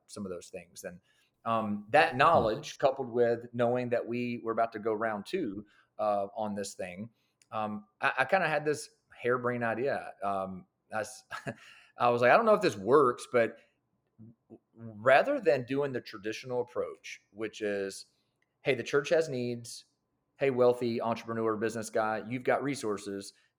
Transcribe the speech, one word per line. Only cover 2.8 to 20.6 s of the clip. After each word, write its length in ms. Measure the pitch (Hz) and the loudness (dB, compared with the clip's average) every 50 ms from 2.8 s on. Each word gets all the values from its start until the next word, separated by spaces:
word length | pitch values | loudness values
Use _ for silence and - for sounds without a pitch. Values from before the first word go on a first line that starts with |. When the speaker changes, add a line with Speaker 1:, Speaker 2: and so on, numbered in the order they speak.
| - 135 - - 131 120 | 0 0 0 0 -6 -4
Speaker 1:
with 360 | 113 120 120 117 113 117 117 - - | 0 2 2 4 2 0 -4 -8 -2
knowing 360 | 117 120 117 123 123 123 120 | 0 0 2 2 0 0 0
that 160 | 117 113 82 | -2 -2 -2
we 360 | 104 117 123 123 120 120 113 104 | -4 -4 -4 -4 -4 -6 -6 -4
were 80 | 110 110 | -4 0
about 180 | 113 113 117 - | 0 0 -2 -2
to 60 | 107 | -4
go 140 | 104 113 110 | -2 -2 -2
round 320 | 104 113 113 107 101 98 | 0 -2 -2 -2 -4 -6
two, 400 | - - 190 160 110 95 104 104 - _ _ _ _ _ - | -6 -4 -4 -4 -4 -6 -8 -12 -14 _ _ _ _ _ -4
uh, 280 | 107 107 104 101 98 98 - | 0 0 2 2 0 -2 -4
on 200 | 113 110 107 101 | -6 -4 -4 -4
this 200 | 101 98 95 - | -4 -6 -8 -8
thing, 340 | - 98 90 87 92 110 117 - _ _ _ _ _ _ _ | -10 -10 -10 -8 -12 -12 -14 -14 _ _ _ _ _ _ _
um, 340 | 117 110 107 104 107 104 - _ _ _ | -6 -6 -4 -4 -6 -8 -12 _ _ _
I, 100 | - 135 - 131 | -2 -2 0 0
I 60 | 135 | 0
kinda 220 | - 196 190 175 156 | 2 2 2 2 2
had 180 | 156 147 147 | 0 0 0
this 240 | 151 147 - - - _ _ _ _ - - | -2 -4 -4 -6 -14 _ _ _ _ -20 -6
harebrained 420 | - 120 123 127 123 120 123 120 120 | -2 0 0 0 0 -2 -2 0 -2
idea. 500 | 113 110 110 127 139 117 90 82 80 - _ | -2 -2 -2 -2 -2 -2 -4 -6 -8 -12 _
Um, 440 | 95 101 98 95 95 95 95 90 - _ _ _ _ _ 101 | -4 -2 -2 -2 -4 -6 -8 -12 -16 _ _ _ _ _ -6
I 60 | 110 | -6
s-, 240 | 107 - - - - _ | -6 -6 -10 -16 -16 _
<laughs> 680 | - - - 131 117 - - - - - - _ _ - | -14 -10 -10 -10 -12 -12 -16 -20 -20 -20 -20 _ _ 0
I 120 | 123 123 | 2 2
was 120 | 120 120 | 4 6
like, 100 | 123 123 | 6 8
"I 40 | 143 | 8
don't 100 | 208 233 | 8 8
know 80 | 220 214 | 6 4
if 80 | - | 4
this 140 | - 156 110 104 | 4 0 0 0
works, 480 | 95 101 135 156 139 123 120 - - - | 2 4 6 6 6 6 2 -2 -8 0
but 260 | - 120 113 110 - - _ _ _ _ _ _ _ _ _ _ _ _ 113 113 117 _ _ _ 113 - _ _ _ | 2 2 2 2 0 -8 _ _ _ _ _ _ _ _ _ _ _ _ -20 -20 -20 _ _ _ -20 -20 _ _ _
rather 640 | 113 117 113 107 104 107 127 131 151 196 262 294 277 | -18 -16 -16 -14 0 6 6 8 8 6 4 0 2
than 240 | 202 - 147 131 123 | 2 2 2 2 0
doing 260 | 113 135 139 143 139 | -2 -2 -2 -2 -2
the 100 | 123 123 | -4 -6
traditional 600 | 110 - - 104 95 107 110 - - 127 123 123 | -8 -10 -14 -8 -8 -6 -8 -6 -8 -6 -4 -4
approach, 600 | 123 - - 104 92 80 69 - _ - - - _ _ | -4 -4 -4 -6 -6 -6 -8 -14 _ -16 -16 -16 _ _
which 300 | _ 101 110 104 - - | _ -10 -10 -10 -6 -6
is, 440 | 110 104 101 101 98 98 95 - - _ _ _ _ _ _ _ _ _ _ _ | -4 -2 -2 -2 -2 -4 -6 -10 -16 _ _ _ _ _ _ _ _ _ _ _
'Hey, 140 | _ 147 131 | _ 0 0
the 80 | 117 117 | 0 -2
church 260 | - - 143 143 - | 0 0 0 2 2
has 200 | 175 160 - 147 | 2 2 2 0
needs. 560 | 135 123 123 120 123 120 117 - - - - _ _ _ _ _ _ _ _ _ _ _ | -2 -4 -2 -4 -4 -6 -8 -14 -16 -16 -18 _ _ _ _ _ _ _ _ _ _ _
Hey, 120 | 143 139 | 0 0
wealthy 500 | 127 120 | 4 6